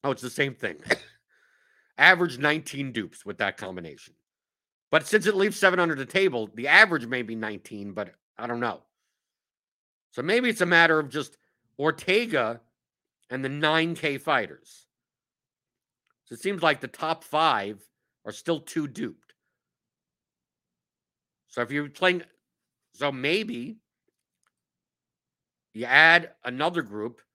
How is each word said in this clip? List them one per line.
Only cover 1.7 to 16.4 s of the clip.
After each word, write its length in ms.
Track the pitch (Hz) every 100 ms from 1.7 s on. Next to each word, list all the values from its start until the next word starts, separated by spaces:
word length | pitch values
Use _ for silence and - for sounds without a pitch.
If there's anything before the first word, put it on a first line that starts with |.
| _ _ -
Average 400 | 156 180 175 123
nineteen 520 | 147 156 156 139 139
dupes 340 | 113 92 -
with 140 | 101 98
that 200 | 101 -
combination. 560 | 95 90 82 71 - _ _ _ _ _ _ _ _
But 160 | 156 156
since 200 | 214 185
it 100 | 202
leaves 200 | 208 -
seven 220 | 196 180
hundred 200 | 170 143
the 60 |
table, 460 | 127 190 190 120 107
the 140 | 110 135
average 400 | 175 214 160 117
may 160 | 127
be 140 | 113 113
nineteen, 560 | 110 104 - 107 101
but 200 | 95 98 _ _ -
I 120 | 120
don't 100 | 120
know. 240 | 117 90 _ _ _ _ _ _ _ _ _ _ _ _ _
So 120 | -
maybe 260 | 147 233 254
it's 120 | 220
a 60 | 175
matter 320 | 175 165 156
of 120 | 143
just 260 | 147 131 _ _ _ _ -
Ortega 840 | 151 147 - 202 240 143 113 117 _ _ _ _ _ _ _
and 140 | 131
the 40 | 135
nine 460 | 147 151 160 165
K 240 | 165 156 139
fighters. 680 | 160 135 92 71 - - _ _ _ _ _ _ _ _ _ _ _ _ _ _
So 80 | _
it 80 | 117